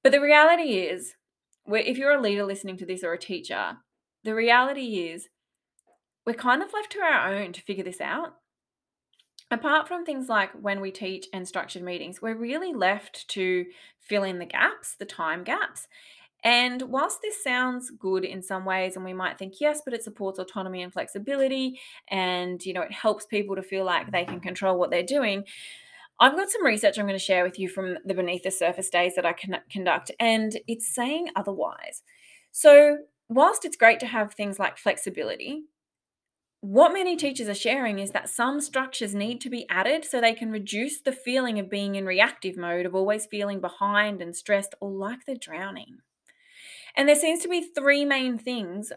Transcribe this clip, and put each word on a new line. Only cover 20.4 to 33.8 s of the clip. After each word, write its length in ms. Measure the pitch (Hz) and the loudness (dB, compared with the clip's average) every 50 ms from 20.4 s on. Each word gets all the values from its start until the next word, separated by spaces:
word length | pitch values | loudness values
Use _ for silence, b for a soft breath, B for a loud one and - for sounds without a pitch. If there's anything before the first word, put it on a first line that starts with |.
autonomy 420 | 185 - - 208 190 185 185 180 | -10 -8 -8 -8 -8 -6 -8 -8
and 100 | 180 180 | -10 -8
flexibility, 840 | - 175 - - - 202 214 269 277 269 269 262 269 262 262 262 254 B B B B B B - | -8 -8 -8 -8 -10 -10 -6 -4 0 0 2 2 2 -2 -2 -4 -6 B B B B B B -6
and, 560 | 196 190 185 180 180 180 180 180 180 175 - | -2 -2 0 0 -2 -2 -4 -6 -8 -8 -8
you 60 | 185 | -6
know, 100 | 175 - | -6 -4
it 100 | - - | -6 -6
helps 320 | 208 - - 220 208 208 - | -8 0 0 0 0 0 -4
people 280 | - 220 208 202 196 190 | -4 -4 -4 -2 -2 -4
to 80 | 190 | -6
feel 220 | 185 - 196 190 190 | -6 -6 -6 -4 0
like 260 | 185 175 - - 220 | 0 0 0 0 0
they 140 | 196 175 175 | -2 -2 -2
can 160 | - 185 175 | -2 -8 -8
control 380 | 160 - 180 - 196 190 185 180 | -8 -8 -6 -2 0 2 2 2
what 120 | 175 - | 2 2
they're 120 | 165 - - | 2 0 0
doing," 400 | 190 269 294 247 208 196 202 202 B B B B B B B B B B B B B _ - | 0 0 0 0 0 -2 -2 -6 B B B B B B B B B B B B B _ 6
I've 180 | 240 269 294 | 6 6 6
got 140 | 359 392 - | 4 -2 -2
some 140 | - 440 349 | -2 0 2
research 340 | 247 214 208 233 202 - 214 | 2 2 4 2 2 2 2
I'm 80 | 202 | -2
gonna 120 | 196 196 190 | -2 -4 -4
share 260 | - - 190 180 180 | 0 0 2 2 2
with 140 | 180 180 196 | 0 -2 -6
you 100 | 190 180 | -8 -6
from 300 | - 190 190 185 175 - - | -6 -6 -6 -6 -8 -8 -6
the 100 | 190 185 | -4 -4
Beneath 280 | 185 180 175 180 180 | -2 -2 -2 -4 -4
the 80 | - 190 | -4 -6
Surface 400 | 185 - 170 170 170 190 180 - | -2 0 0 0 0 -2 -6 -2
days 240 | - 175 175 180 175 | 0 0 0 2 0
that 120 | 185 - | -2 -2
I 60 | 165 | -2
con-, 280 | 170 - - 190 180 - - _ | -4 -4 -8 -8 -8 -8 -10 _
conduct, 400 | - 196 180 175 - 175 - - - - | -8 -4 0 0 0 0 -2 -8 -6 -2
and 400 | 233 226 226 220 220 214 214 - - | 0 2 2 2 0 -2 -4 -6 -8
it's 260 | - 233 233 - - | -8 -6 -6 -4 -6
saying 360 | - 254 240 262 302 330 349 - - | -4 -4 -4 -4 -4 -4 -6 -6 -6
otherwise. 680 | 202 196 202 196 185 107 - - - 50 - - - b b b b b b b b b b | -6 -6 -4 -4 -4 -6 -6 -6 -10 -14 -16 -16 -16 b b b b b b b b b b
So 480 | - - - 294 285 285 294 294 294 294 - - _ _ _ - | -6 8 10 12 12 12 12 10 6 2 -4 -12 _ _ _ 0
whilst 360 | 226 262 302 381 403 - - | 4 6 6 6 6 2 -4
it's 120 | 320 - | -6 2
great 240 | - | 6